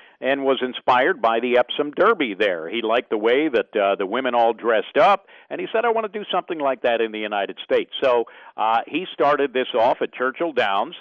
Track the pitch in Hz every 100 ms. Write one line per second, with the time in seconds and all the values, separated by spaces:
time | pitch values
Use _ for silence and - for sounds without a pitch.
0 | - _ 127 139 135 120 127 120 - 127
1 | 147 156 113 117 123 120 - 123 147 143
2 | 196 220 127 95 104 85 82 113 110 120
3 | - 110 113 131 156 113 - 107 98 95
4 | 95 120 127 120 117 110 113 107 - 139
5 | 180 196 _ - _ 151 180 226 233 226
6 | 214 208 202 185 - 165 139 127 123 117
7 | 113 107 107 104 95 - - 127 - -
8 | 135 120 113 - - - 110 117 - 147
9 | 185 - 147 143 139 127 123 123 120 -
10 | 113 - 127 123 170 127 107 98 135 180